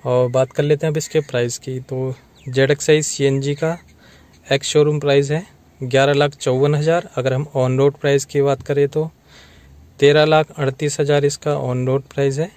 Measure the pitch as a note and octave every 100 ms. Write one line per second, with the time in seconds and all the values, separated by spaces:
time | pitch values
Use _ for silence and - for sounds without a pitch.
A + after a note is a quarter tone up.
0 | C3 B2 B2+ C3 C3 - D3 D3 D#3+ D#3
1 | - D#3 C#3+ B2 A#2+ - - C3 C3 C3
2 | C3 B2+ _ _ C3+ B2+ C3+ D3 - D#3
3 | D3+ - C#3 C3+ C#3 C#3+ D#3+ E3+ - -
4 | - - _ _ - C#3 - D3+ D3+ D3+
5 | C#3+ C#3 C#3 D#3 G3 - _ _ B2+ C3+
6 | C#3 C#3+ D3 - C#3+ B2+ D3 D3 D3+ E3+
7 | E3+ - C3 C3 D3+ C3+ B2+ C3 C#3 C3+
8 | D3 C#3 - C#3+ C#3 C3 - C#3+ C#3+ D#3
9 | D#3+ _ _ - - - - - - -
10 | C#3+ D3+ D3+ D#3 D#3 - C3+ B2+ D3 -
11 | C#3+ C#3+ C#3+ C#3+ D3+ D3 B2+ B2 B2+ C3
12 | B2+ - C#3 C3+ F3